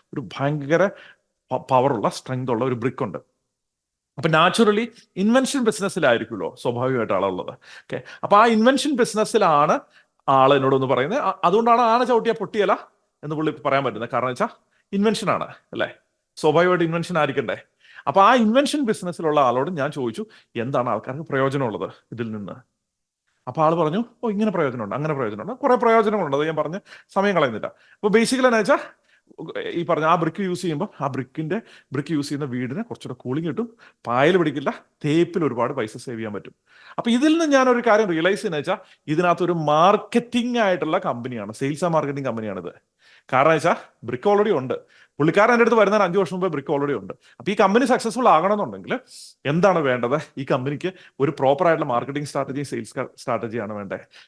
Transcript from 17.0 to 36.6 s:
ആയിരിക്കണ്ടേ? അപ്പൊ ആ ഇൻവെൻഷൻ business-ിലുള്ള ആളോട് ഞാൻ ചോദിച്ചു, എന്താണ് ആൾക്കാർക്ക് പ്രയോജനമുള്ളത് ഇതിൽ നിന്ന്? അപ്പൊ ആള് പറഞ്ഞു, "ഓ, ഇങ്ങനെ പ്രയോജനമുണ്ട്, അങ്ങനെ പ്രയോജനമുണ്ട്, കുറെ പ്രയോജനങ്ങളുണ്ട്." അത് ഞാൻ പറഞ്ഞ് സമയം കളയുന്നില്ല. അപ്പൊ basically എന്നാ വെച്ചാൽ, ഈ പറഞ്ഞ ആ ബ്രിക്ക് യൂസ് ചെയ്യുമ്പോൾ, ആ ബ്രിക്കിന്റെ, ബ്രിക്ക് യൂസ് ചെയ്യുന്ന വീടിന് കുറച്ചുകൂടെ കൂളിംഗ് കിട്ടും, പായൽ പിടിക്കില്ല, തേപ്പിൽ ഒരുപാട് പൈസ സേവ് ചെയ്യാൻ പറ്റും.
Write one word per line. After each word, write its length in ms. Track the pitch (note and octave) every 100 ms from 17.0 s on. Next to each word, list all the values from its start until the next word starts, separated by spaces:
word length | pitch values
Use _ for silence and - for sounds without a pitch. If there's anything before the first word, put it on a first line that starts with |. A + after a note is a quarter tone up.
| E3 E3+
ആയിരിക്കണ്ടേ? 380 | D3 B2+ A2 F#2+ - _ _ - -
അപ്പൊ 160 | D#3+
ആ 120 | G3+
ഇൻവെൻഷൻ 460 | B3+ G#3+ B3 D4 D4+
business-ിലുള്ള 600 | A#3 G#3+ F3+ D#3+ D3+ D3+
ആളോട് 300 | B2+ B2 D3+
ഞാൻ 220 | E3+ C#3+
ചോദിച്ചു, 340 | C#3+ A#2+ D3+ G#3+ - _ A#2+
എന്താണ് 320 | A#2 C#3 B2
ആൾക്കാർക്ക് 360 | G#2+ C3 C#3
പ്രയോജനമുള്ളത് 640 | D#3 C3+ C3+ C#3+ B2 F#2+ F#2 - -
ഇതിൽ 180 | A2+ A2+
നിന്ന്? 220 | G#2+ G2 B2 _ _ _ _ _ _ _ _ -
അപ്പൊ 140 | C#3+
ആള് 120 | D#3
പറഞ്ഞു, 300 | E3+ D3+ F#3+ A#3 _
"ഓ, 60 | A#3
ഇങ്ങനെ 200 | G3+ G#3+
പ്രയോജനമുണ്ട്, 440 | F3+ C#3+ A#2+ G2+
അങ്ങനെ 200 | A#2+ D#3
പ്രയോജനമുണ്ട്, 380 | C#3 A2 G#2 F3+
കുറെ 220 | B3+ C#4
പ്രയോജനങ്ങളുണ്ട്." 600 | B3 A#3 A3+ G#3+ G#3 D3+ C#3
അത് 100 | D#3
ഞാൻ 100 | D#3
പറഞ്ഞ് 240 | D3+ F#3+ - - _
സമയം 260 | G3 G3+
കളയുന്നില്ല. 320 | F3 C3+ G#2 -
അപ്പൊ 420 | - _ _ G#3
basically 360 | G#3+ A3+ B3+
എന്നാ 140 | B3+ A3+
വെച്ചാൽ, 200 | G3 D4+ - _ _ _ _ - E3 -
ഈ 240 | - E3+
പറഞ്ഞ 200 | E3 D#3
ആ 100 | D#3
ബ്രിക്ക് 280 | F3 D#3+ F#3
യൂസ് 200 | F#3+ F3
ചെയ്യുമ്പോൾ, 260 | F3+ D3 G3+ -
ആ 60 | C#3
ബ്രിക്കിന്റെ, 540 | B2+ A#2+ - D#3+ G#3+ - - -
ബ്രിക്ക് 200 | C#3 C#3+
യൂസ് 160 | D3+ C#3
ചെയ്യുന്ന 220 | C#3+ D3
വീടിന് 340 | B2 B2+ D#3
കുറച്ചുകൂടെ 340 | A#3 A2+ B2 B2
കൂളിംഗ് 300 | B2+ C#3 E3
കിട്ടും, 280 | C#3+ A#3 - - _ A#2
പായൽ 300 | B2 D3+ F#3
പിടിക്കില്ല, 480 | D#3 C#3 C#3+ - _ _
തേപ്പിൽ 400 | D3+ E3 E3+ F#3
ഒരുപാട് 280 | C#3+ A#2+ A#2+
പൈസ 240 | C#3 A2 B2+
സേവ് 200 | C3 A2+
ചെയ്യാൻ 160 | A2
പറ്റും. 200 | G#2 - _